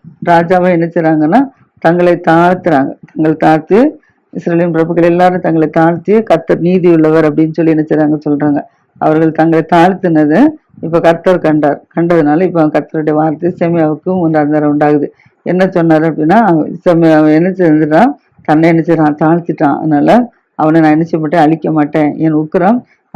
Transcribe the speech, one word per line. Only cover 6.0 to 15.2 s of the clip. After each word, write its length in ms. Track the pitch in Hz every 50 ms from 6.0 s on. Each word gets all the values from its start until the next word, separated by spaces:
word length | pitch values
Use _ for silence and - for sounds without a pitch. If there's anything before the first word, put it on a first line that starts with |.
| - 190 208 226 220
"கர்த்தர் 360 | - 165 160 - - 175 160
நீதி 320 | 160 175 185 185 165 180
உள்ளவர்" 420 | 170 160 156 156 160 160 160 156 147
அப்படின்னு 180 | 160 160 160
சொல்லி 200 | 156 175 165 165
என்ன 140 | 156 156 151 -
செய்றாங்க, 300 | 156 151 151 147 151 147 - 151
சொல்றாங்க. 320 | 147 143 151 147 143 139 - - _ _ _ _ _
அவர்கள் 340 | - 151 156 156 160 165 160
தங்களை 340 | 151 160 160 165 160 160 156 - 143
தாழ்த்தினதை 720 | 151 170 190 190 185 - 175 160 156 151 147 156 208 285 311 311 - _ _ _ -
இப்ப 180 | - 165 170 165
கர்த்தர் 400 | 170 165 170 165 - 190 180 165
கண்டார். 440 | - 156 151 151 147 143 143 - - _ -
கண்டதுனால 460 | 175 165 170 175 165 151 147 151 151
இப்ப 220 | 190 170 175 170 156
கர்த்தருடைய 480 | 151 147 151 147 - - 160 156 156
வார்த்தை 440 | 151 151 156 156 147 151 175 175 175 -
செமையாவுக்கு 600 | 175 170 170 170 156 156 151 151 - 180 185 185
ஒரு 120 | 170 160
அந்தரம் 440 | 156 156 147 147 151 151 151 147 147 147
உண்டாகுது. 280 | 151 147 151 143 147 - - _